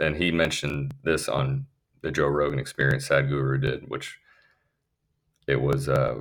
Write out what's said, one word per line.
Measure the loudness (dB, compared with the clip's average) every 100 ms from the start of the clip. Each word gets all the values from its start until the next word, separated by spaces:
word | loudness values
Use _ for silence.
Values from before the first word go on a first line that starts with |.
and | -2 2
he | 2
mentioned | 2 2 0 -4 -4 -4 -4
this | 0 0 0
on | 0 0 -2 -4 _ _ _
the | -4
Joe | 0 2
Rogan | 2 0 -2
Experience, | -4 0 2 2 2
Sadhguru | 2 2 0 0 0
did, | 0 -4 -6
which | -10 -10 -16 _ _ _ _ _ _ _ _ _ _ _ _ -2
it | 0
was, | 2 0 2
uh, | 2 2 -2